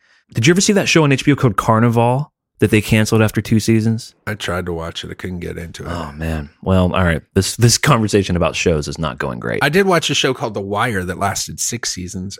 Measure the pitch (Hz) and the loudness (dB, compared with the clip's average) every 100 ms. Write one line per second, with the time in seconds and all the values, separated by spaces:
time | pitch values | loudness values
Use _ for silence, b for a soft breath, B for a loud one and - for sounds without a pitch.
0 | _ _ _ 117 120 175 208 196 131 165 | _ _ _ 0 2 4 4 2 2 4
1 | 147 135 - 135 127 98 - 110 120 117 | 4 2 2 2 2 0 2 4 4 4
2 | 120 127 147 _ _ - 104 107 - 110 | 2 2 -2 _ _ -2 2 2 2 2
3 | 107 110 107 - - 110 - 113 110 113 | 4 4 2 0 0 0 2 2 2 -2
4 | - _ - 104 - 87 90 82 82 - | -6 _ -10 -8 -6 -6 -4 -6 -8 -10
5 | - - 92 90 85 85 82 - 85 87 | -12 -10 -10 -8 -8 -10 -12 -12 -10 -8
6 | 73 71 80 78 73 _ - 92 90 87 | -10 -8 -4 -4 -6 _ 0 2 4 2
7 | 87 78 - 98 - - 117 - 147 120 | 2 0 -2 -2 -2 2 2 4 2 2
8 | 107 104 95 87 80 - 92 78 73 71 | 2 2 2 0 0 0 0 0 -2 -6
9 | 76 62 69 60 58 57 147 175 190 165 | -6 -4 -6 -6 -4 -2 0 2 2 2
10 | - 143 143 127 123 104 98 101 123 98 | 0 0 0 -2 -6 -6 -4 -2 -2 -2
11 | 90 87 98 90 - 80 - 120 - - | -4 -4 -4 -4 -8 -8 -8 -6 -8 -8
12 | 90 95 95 | -10 -10 -10